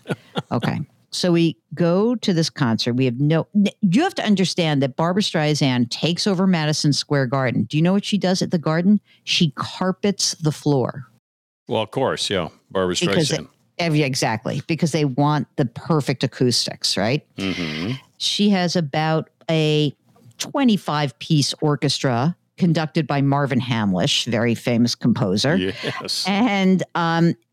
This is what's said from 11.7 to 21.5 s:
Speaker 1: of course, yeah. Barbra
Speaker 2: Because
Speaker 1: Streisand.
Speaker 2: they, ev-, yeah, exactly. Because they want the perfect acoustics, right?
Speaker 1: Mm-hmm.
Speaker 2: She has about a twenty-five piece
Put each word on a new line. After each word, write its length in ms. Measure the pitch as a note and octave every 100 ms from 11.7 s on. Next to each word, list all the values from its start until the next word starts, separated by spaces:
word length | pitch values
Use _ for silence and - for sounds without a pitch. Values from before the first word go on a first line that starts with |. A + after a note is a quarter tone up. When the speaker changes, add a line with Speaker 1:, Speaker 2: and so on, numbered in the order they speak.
| A2+
Speaker 1:
of 80 | A2
course, 380 | C#3 B2 D#2 -
yeah. 180 | G2 D#2 - _
Barbra 260 | F#2+ F#2 F2
Speaker 2:
Because 280 | F3+ G2 D3
Speaker 1:
Streisand. 180 | D#3 C3+ _ _ -
Speaker 2:
they, 60 |
ev-, 120 | E3+ D3+
yeah, 100 | C#3
exactly. 540 | C3 C3 A2 - C#3 -
Because 260 | D#3+ E3
they 120 | D#3+ D3
want 420 | B2+ C#3+ D3+ - -
the 80 | D3
perfect 560 | - - D#3 C3+ C#3
acoustics, 720 | C3 - B2 A#2 - - - -
right? 280 | G#2 D3 - -
Speaker 1:
Mm-hmm. 560 | F#2+ F2 E2 D2+ F#2 C3+ - -
Speaker 2:
She 300 | - - G#3
has 260 | F#3+ F3+ F3+
about 520 | D3+ D#3 D#3 D#3+ - _ -
a 440 | D#3+ D#3 D3+ D3 - _ _ - -
twenty-five 800 | - D4 C4 G3+ - D3+ D3 -
piece 360 | - D#3 C3